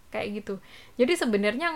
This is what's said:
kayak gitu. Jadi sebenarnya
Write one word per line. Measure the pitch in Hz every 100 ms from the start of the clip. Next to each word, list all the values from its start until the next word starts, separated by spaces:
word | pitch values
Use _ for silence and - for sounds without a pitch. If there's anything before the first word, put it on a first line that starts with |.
| -
kayak | 214 208 208
gitu. | 208 196 - - - -
Jadi | 254 349
sebenarnya | 269 208 208 240 339